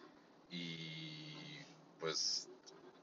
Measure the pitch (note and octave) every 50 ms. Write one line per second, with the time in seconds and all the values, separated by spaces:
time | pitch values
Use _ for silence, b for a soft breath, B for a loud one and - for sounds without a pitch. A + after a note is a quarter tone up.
0 | B B B B - - - - - - F3+ F3 F3 E3+ E3 D#3+ E3 - D#3 D#3+
1 | D#3+ D#2+ D#3 D#3 D#3 D3+ D#3 D3+ - - - - - - - - - - - -
2 | E2 D#2+ D#2 - - - - - - - - - - - - - - - - -